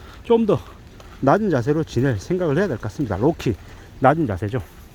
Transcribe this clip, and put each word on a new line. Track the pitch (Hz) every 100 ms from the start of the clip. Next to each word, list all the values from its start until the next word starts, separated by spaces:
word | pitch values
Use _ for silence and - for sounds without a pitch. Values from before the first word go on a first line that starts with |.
| - -
좀 | - 233 214
더 | 165 - - - - - -
낮은 | 131 180 214
자세로 | 139 117 156
지낼 | 147 120 139 107
생각을 | - 175 175 139
해야 | 202
될 | 120
것 |
같습니다. | 107 - 127 92
로키 | 135 165 135 95 - - - -
낮은 | 131 156 135
자세죠. | 92 104 123 - - -